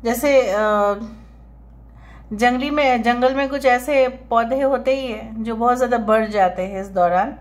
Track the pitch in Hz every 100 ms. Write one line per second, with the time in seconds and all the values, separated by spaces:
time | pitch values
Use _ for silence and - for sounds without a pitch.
0 | 233 247 294 277 233 202 214 208 202 202
1 | 226 - - - - - - - - -
2 | - - - 208 240 254 285 294 277 247
3 | 226 240 254 269 277 277 262 247 247 277
4 | 262 254 - 233 233 269 269 262 240 269
5 | 262 214 220 220 220 226 233 247 247 233
6 | 214 220 220 208 185 180 185 196 196 190
7 | 175 180 220 302